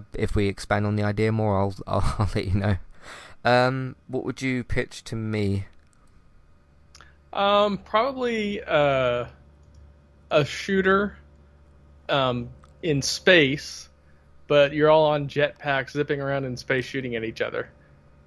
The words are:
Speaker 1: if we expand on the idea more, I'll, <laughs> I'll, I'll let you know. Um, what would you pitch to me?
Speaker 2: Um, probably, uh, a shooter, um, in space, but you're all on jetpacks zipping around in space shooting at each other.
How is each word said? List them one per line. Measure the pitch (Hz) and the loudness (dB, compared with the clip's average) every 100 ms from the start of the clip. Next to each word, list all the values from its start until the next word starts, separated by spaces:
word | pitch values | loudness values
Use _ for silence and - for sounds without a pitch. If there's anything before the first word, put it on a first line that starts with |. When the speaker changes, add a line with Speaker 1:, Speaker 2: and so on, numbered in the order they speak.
| 104 | -4
Speaker 1:
if | - 104 113 | -4 -2 0
we | 101 | 0
expand | 92 - 104 104 | -2 -2 0 0
on | 104 | 0
the | |
idea | 104 104 110 | -2 0 0
more, | 110 107 98 | 2 0 2
I'll, | 98 98 | 0 -4
<laughs> | - | -4
I'll, | 98 - - | 0 0 0
I'll | 101 | -2
let | 107 98 | -2 -2
you | |
know. | 101 104 95 - - - - - - | 0 0 -2 -4 -20 -20 -20 -20 -4
Um, | 117 123 127 131 127 - - | 2 4 2 0 -6 -10 -8
what | 131 | -6
would | - 127 | -6 -6
you | 131 127 | -4 -4
pitch | - - - - - | -2 -2 -2 -8 -10
to | 113 | -8
me? | 110 107 98 98 98 - _ _ _ _ _ - _ _ _ _ _ - - _ - | -4 -2 -2 -2 -6 -16 _ _ _ _ _ -20 _ _ _ _ _ -20 -20 _ -8
Speaker 2:
Um, | - 202 202 208 190 | 0 4 4 4 -2
probably, | - 214 262 262 240 226 208 202 | -2 0 0 -2 -4 -2 -4 -6
uh, | - 156 143 135 127 120 120 - - - - - - - _ _ - | 0 2 4 2 0 -2 -6 -14 -20 -20 -20 -20 -20 -20 _ _ 0
a | 156 139 | 0 0
shooter, | - - 190 190 196 202 - - - - _ - - - - - | -4 -2 2 4 2 0 -6 -20 -20 -20 _ -20 -20 -20 -12 -2
um, | 147 131 120 120 - - - | 0 0 -2 -6 -14 -20 -8
in | 175 143 | -2 -2
space, | - - - 175 131 147 - - - _ _ - _ - - | -2 0 4 6 4 0 -8 -16 -20 _ _ -20 _ -12 2
but | 147 143 | 4 4
you're | 151 151 | 4 6
all | 156 151 | 6 4
on | 151 139 | 2 -2
jetpacks | 143 147 - 147 135 131 | 0 -2 -2 -4 -2 -2
zipping | 147 143 143 | -4 -4 -4
around | 139 139 131 | -2 -4 -4
in | 123 | -6
space | - 131 123 | -4 -2 -2
shooting | 139 127 117 | -6 -6 -6
at | |
each | 113 113 | -6 -6
other. | 110 117 - - _ _ - - | -6 -6 -10 -14 _ _ -20 -20